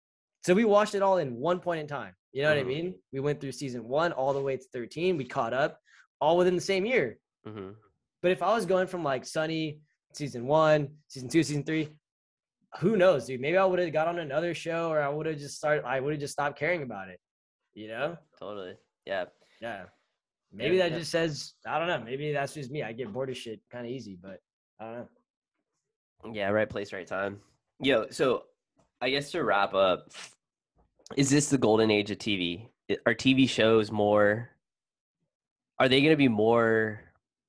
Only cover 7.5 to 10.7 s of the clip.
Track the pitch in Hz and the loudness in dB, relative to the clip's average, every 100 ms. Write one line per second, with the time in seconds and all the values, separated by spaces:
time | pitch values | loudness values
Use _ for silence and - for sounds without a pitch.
7.5 | 107 95 110 _ _ _ _ 175 180 175 | -12 -12 -16 _ _ _ _ -2 0 0
8.5 | 226 180 185 185 185 156 127 - 165 156 | 0 2 0 0 -2 -4 -4 -4 -4 -4
9.5 | 160 156 151 _ _ _ - 143 120 120 | -4 -6 -8 _ _ _ -10 -8 -6 0
10.5 | 156 156 | 4 6